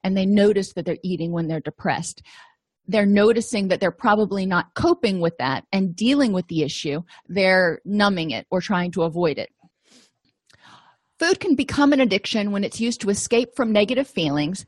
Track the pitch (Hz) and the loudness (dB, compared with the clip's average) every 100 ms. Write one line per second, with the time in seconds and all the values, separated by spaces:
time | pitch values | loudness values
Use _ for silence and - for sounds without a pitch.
0 | 190 190 190 208 202 202 190 - 175 165 | -2 0 2 4 4 2 -2 -6 -6 -6
1 | 185 175 165 170 160 160 151 - 185 127 | -4 -6 -4 -4 -4 -4 -6 -8 -4 -4
2 | 170 - - - - _ _ _ - 214 | -6 -14 -20 -20 -20 _ _ _ -2 0
3 | 202 202 208 233 226 214 196 180 185 170 | 4 6 6 4 0 -4 -2 0 0 0
4 | 240 208 214 196 190 180 - - 339 349 | 0 2 2 -2 -2 -2 -2 -2 0 2
5 | 220 190 170 170 131 135 - 196 190 170 | 0 0 -2 -2 -4 -4 -4 -2 -2 0
6 | 226 285 262 185 175 165 143 - 156 143 | 0 2 2 0 -2 -2 -2 -4 -6 -6
7 | 175 - _ 180 190 185 180 156 - 208 | -8 -20 _ 0 4 4 2 -2 -4 0
8 | 202 185 160 113 - 185 - 190 180 175 | 2 0 -4 -6 -4 -4 -2 -2 -2 -2
9 | 165 160 175 139 - _ _ _ _ _ | -2 0 -2 -2 -8 _ _ _ _ _
10 | _ _ _ _ _ _ - - _ _ | _ _ _ _ _ _ -20 -20 _ _
11 | _ _ 330 381 392 269 277 - 285 285 | _ _ 0 0 0 0 0 2 2 4
12 | 254 190 - 220 202 202 196 - 233 233 | 2 0 -2 -4 -2 -2 -4 -4 -6 -2
13 | 202 202 - 233 247 - 233 208 208 254 | 0 0 2 0 0 -2 2 2 2 0
14 | 277 - 160 147 147 190 | -2 -2 -2 0 -2 -6